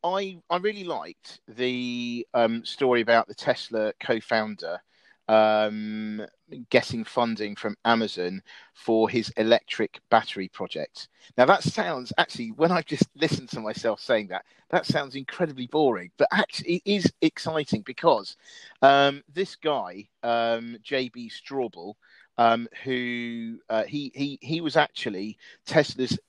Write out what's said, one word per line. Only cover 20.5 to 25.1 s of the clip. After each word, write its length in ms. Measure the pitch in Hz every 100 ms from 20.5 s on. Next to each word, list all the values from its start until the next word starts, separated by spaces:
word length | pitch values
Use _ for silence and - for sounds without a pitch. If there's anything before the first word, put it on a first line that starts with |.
| 117 117 117
J 280 | - 135 127
B 200 | 123 117
Straubel, 640 | - - 139 120 90 90 107 _ _ _ -
um, 280 | 117 117 117 -
who, 760 | 131 127 123 120 120 117 113 113 _
uh, 140 | 113
he, 280 | 104 147 139 131
he, 240 | 143 135
he 200 | 120 160
was 140 | 160 160
actually 640 | 147 - 123